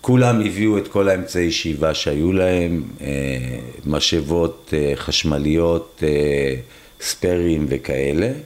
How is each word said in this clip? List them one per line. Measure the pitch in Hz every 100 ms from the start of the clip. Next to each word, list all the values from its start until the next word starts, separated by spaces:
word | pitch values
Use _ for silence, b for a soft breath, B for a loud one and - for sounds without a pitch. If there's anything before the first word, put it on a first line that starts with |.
כולם | - 127 123 117 104
הביאו | 90 110 104
את | 98
כל | 101 98
האמצעי | 95 87 90 85
שאיבה | 78 85 73 78
שהיו | 76 - 73 82
להם, | 95 92 90 85 85 71 -
אה, | 65 69 69 65 64 62 60 - 73
משאבות, | 76 - 85 71 85 82 - - 80
אה, | 73 69
חשמליות, | - - 82 73 73 80 85 85 - -
אה, | 78 73 73 71 69 65 62 B B B
ספרים | - - 90 90 87 80 73
וכאלה. | 67 - 67 69 76 110 151